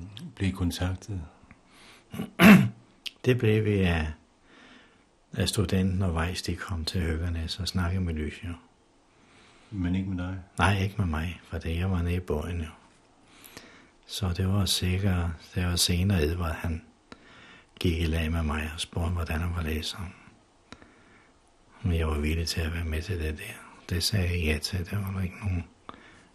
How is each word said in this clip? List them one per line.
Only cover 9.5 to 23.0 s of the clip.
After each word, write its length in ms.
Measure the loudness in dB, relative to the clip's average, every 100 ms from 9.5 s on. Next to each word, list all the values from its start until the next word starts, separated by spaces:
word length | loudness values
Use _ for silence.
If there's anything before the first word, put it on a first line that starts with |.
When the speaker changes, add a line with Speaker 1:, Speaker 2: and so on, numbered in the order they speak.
| -20 -10
Speaker 1:
Men 240 | -4 0
ikke 160 | 0 -2
med 140 | -4
dig? 140 | -6 -8 -8 0
Speaker 2:
Nej, 240 | 2 2
ikke 120 | 0 0
med 80 | -2
mig, 340 | -2 -4 -8
for 140 | -10 -8
det, 180 | -4 -2
jeg 140 | 0
var 120 | 0
nede 120 | 0
i 60 | -2
båden, 400 | -2 -4 -4 -6
jo. 80 | -8 -12 -20 _ _ _ -20 -20 -20 -20 -20 -20 -20 _ -14
Så 220 | -4 -2 0
det 120 | 2
var 160 | 2
sikkert, 680 | 2 2 0 2 2 2 0 -4 -8
det 120 | -2 0
var 100 | 2
senere, 460 | 2 2 4 4
Edvard, 320 | 2 0 -4
han 280 | -4 -6 -6 -10 -20 _ -20 -20 -20 -20 -20 -18 -2
gik 180 | 0 2
i 60 |
lag 280 | 0 0 0
med 100 | 0
mig 280 | 0 -2 -4
og 60 | -6
spurgte, 320 | -6 -4 -2
hvordan 280 | -2 -2 -2
han 140 | -2 -4
var 60 |
læst 320 | -4 -4 -6
om. 180 | -8 -12 -14 -20 -20 _ _ _ -20 -20 -20 -20 -20 -20 _ _ _ _ -6
Men 160 | 0 0
jeg 100 | 0
var 100 | 0
villig 300 | 0 0 -2
til 120 | -2
at 120 | -2
være 120 | -4
med 180 | -4 -4